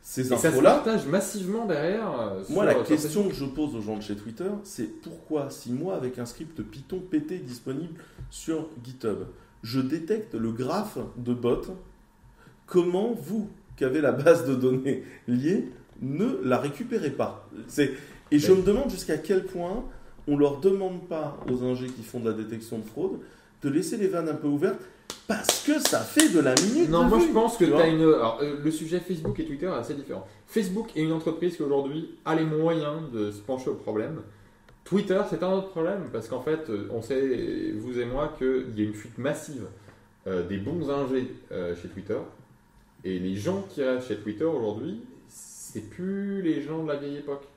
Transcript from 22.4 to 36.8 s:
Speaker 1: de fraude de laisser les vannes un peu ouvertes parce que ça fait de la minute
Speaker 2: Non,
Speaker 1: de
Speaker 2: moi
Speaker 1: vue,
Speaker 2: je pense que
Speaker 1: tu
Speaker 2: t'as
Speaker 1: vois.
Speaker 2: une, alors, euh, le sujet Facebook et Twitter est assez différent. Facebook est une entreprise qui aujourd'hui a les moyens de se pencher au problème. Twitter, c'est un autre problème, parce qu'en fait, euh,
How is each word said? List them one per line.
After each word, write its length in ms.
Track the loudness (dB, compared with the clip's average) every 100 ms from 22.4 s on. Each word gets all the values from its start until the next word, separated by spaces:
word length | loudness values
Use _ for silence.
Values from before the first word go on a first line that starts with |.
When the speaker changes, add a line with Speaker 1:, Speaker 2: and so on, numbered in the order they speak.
| -4 -8 -6 -8
Speaker 1:
de 60 | -8
fraude 340 | -4 -4 -4 -12 -20 -20 _
de 60 | 0
laisser 280 | 0 0 0
les 100 | 0
vannes 220 | 2 -2
un 60 | -2
peu 120 | 0
ouvertes 320 | 2 2 0 -8 -20 _ -16 -4
parce 360 | -2 0 0 2
que 140 | 2
ça 200 | 2 0
fait 300 | 2 4 6
de 100 | 6
la 140 | 4 4
minute 340 | 4 4 4
Speaker 2:
Non, 140 | 4 6
Speaker 1:
de 40 |
Speaker 2:
moi 100 | 6
Speaker 1:
vue, 80 | 6
Speaker 2:
je 60 |
pense 240 | 4 2 4
que 80 | 4
Speaker 1:
tu 60 |
Speaker 2:
t'as 60 | 6
Speaker 1:
vois. 100 | 6
Speaker 2:
une, 140 | 8
alors, 380 | 8 8 4 0
euh, 160 | -2 0
le 80 | -2
sujet 280 | -2 -2 -4
Facebook 400 | -2 -4 -4 -4
et 60 | -4
Twitter 200 | -4 -4
est 40 |
assez 240 | -4 -4
différent. 320 | -8 -6 -10 -10 -20 -2
Facebook 420 | 0 0 -2 -4 -2
est 60 |
une 100 | 0
entreprise 440 | 0 0 0 -2 0
qui 60 |
aujourd'hui 460 | 0 2 0 -4 -8 -10 0
a 100 | 2
les 80 | 2
moyens 640 | 2 2 2 0 -4 -6
de 180 | -4 -4
se 80 | -4
pencher 280 | -6 -4 -4
au 60 | -6
problème. 460 | -4 -2 -2 -6 -12 -20 -20 -20 -20 -20
Twitter, 380 | -2 0 2 2 2
c'est 140 | 0
un 80 | 0
autre 160 | 0 -2
problème, 400 | -2 -2 -2 -4
parce 160 | -8 -6
qu'en 140 | -4
fait, 280 | 0 -2 -2
euh, 180 | -4